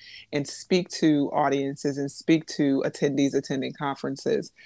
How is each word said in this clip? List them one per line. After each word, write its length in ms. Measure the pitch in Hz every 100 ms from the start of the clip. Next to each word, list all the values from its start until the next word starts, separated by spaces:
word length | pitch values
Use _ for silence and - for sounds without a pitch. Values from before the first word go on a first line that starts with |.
| - - -
and 140 | 147 143
speak 420 | - - 185 185
to 400 | - 160 147 139
audiences 640 | - 147 139 139 143 147 139
and 140 | 139
speak 340 | - - 160 -
to 360 | - 143 135 -
attendees 480 | - 143 139 139
attending 380 | 139 - 135 131
conferences. 800 | - 143 135 139 139 - 147 - -